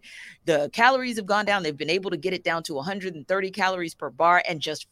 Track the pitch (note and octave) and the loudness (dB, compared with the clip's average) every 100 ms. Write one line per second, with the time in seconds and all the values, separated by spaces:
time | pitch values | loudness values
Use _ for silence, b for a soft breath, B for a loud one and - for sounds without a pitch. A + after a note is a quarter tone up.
0 | B B B B - D3+ C#3+ - A#3 C4+ | B B B B 0 2 2 4 6 6
1 | B3+ A3+ F#3+ G3+ G#3 G3+ D#3+ C#3+ D3+ F3+ | 0 -4 0 0 2 0 0 -4 -2 0
2 | F#3+ F3 F3 F3+ F3 E3 D#3+ C#3+ C#3+ G3 | 0 -4 -2 -2 -2 -2 -4 -6 -6 -6
3 | F#3+ E3 C3 F#3+ F#3+ F#3+ F#3+ F#3 E3+ - | -8 -10 -4 -2 -2 -2 0 0 -4 -8
4 | D3+ - E3 F3 - E3 D3 D3+ - | -10 2 6 6 4 -2 -4 -6 -10